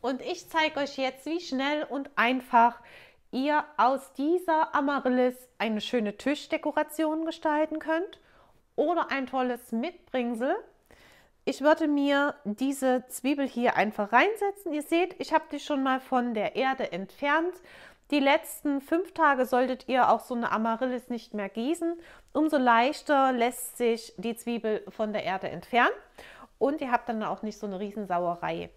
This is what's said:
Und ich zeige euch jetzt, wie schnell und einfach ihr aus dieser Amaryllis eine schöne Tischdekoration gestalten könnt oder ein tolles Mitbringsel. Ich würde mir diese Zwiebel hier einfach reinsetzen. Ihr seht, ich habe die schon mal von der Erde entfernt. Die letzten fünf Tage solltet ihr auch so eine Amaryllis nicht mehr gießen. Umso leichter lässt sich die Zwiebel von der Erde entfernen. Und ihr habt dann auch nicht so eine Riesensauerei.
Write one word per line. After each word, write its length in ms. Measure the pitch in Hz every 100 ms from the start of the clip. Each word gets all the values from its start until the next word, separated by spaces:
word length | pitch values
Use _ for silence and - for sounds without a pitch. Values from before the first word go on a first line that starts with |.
Und 200 | 233 262
ich 280 | - 359 -
zeige 320 | 330 311 302
euch 160 | 277 277
jetzt, 280 | 262 262 -
wie 140 | 330
schnell 440 | - 262 269 302
und 280 | 302 269 277 -
einfach 640 | 226 254 247 240 233 233 - - - _ _
ihr 320 | - 269 302 294 -
aus 360 | 226 269 262
dieser 640 | - 277 349 359 320 320 294
Amaryllis 600 | 277 285 262 254 254 247 - _
eine 240 | 220 214
schöne 340 | - 247 214 208
Tischdekoration 1080 | - 294 - 311 302 294 302 - 320 320 320
gestalten 540 | 320 320 302 311 311
könnt 400 | 302 320 392 - _ _ _ _ _ -
oder 340 | 302 339 311
ein 180 | 269 262
tolles 440 | 269 254 240 -
Mitbringsel. 840 | 226 311 359 _ 262 240 240 262 381 440 _ _ - - - _ _ -
Ich 140 | 277
würde 280 | 277 320 320
mir 460 | 285 285 277 285 - -
diese 580 | 208 269 277 262 254 254
Zwiebel 360 | - 262 285 269
hier 300 | - 240 -
einfach 380 | 196 214 202
reinsetzen. 580 | 240 349 440 403 392 359
Ihr 100 | 302
seht, 340 | 294 330 359 -
ich 140 | -
habe 100 | 311 320
die 80 | 285
schon 240 | - 294
mal 160 | 269 262
von 340 | 262 254 240
der 220 | 220 190 -
Erde 380 | 262 262 247
entfernt. 600 | 175 190 - 285 302 339 359 - - - - _
Die 80 | 294
letzten 600 | 277 302 - - 294 277
fünf 340 | 269 330 381
Tage 320 | - 311 269 247
solltet 440 | 247 254 254 -
ihr 200 | 254 -
auch 120 | 220
so 140 | - 240
eine 160 | 233
Amaryllis 560 | 214 220 226 254 247 -
nicht 240 | 240 -
mehr 160 | 208 196
gießen. 500 | 202 240 330 330 339 - - -
Umso 260 | - 311 302
leichter 760 | 254 233 240 302 - 285 269
lässt 440 | 254 233 247 - -
sich 360 | 240 226 - -
die 220 | 208 233
Zwiebel 480 | - 233 220 214 -
von 240 | - 214
der 120 | 208
Erde 260 | - 185 190
entfernen. 420 | 170 - 233 269 480 - - - - - _
Und 200 | 269 311
ihr 140 | 269
habt 160 | 240 233
dann 140 | 226
auch 180 | 202 190
nicht 160 | 220 208
so 80 | 208
eine 120 | 185
Riesensauerei. 920 | 208 196 202 175 175 170 165 165 170